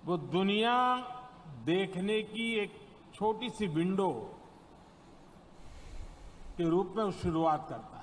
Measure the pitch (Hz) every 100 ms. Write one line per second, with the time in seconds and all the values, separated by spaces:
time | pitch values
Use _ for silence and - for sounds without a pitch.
0 | 151 175 135 170 190 208 233 247 247 247
1 | 247 - - - - 127 113 180 190 175
2 | 196 214 214 214 226 220 202 - - -
3 | - - 214 214 247 - 202 151 180 190
4 | 190 117 - - - - - - - -
5 | - - - - - - - - - -
6 | - - - - - - 170 175 185 220
7 | 208 - 180 160 165 151 - 120 - -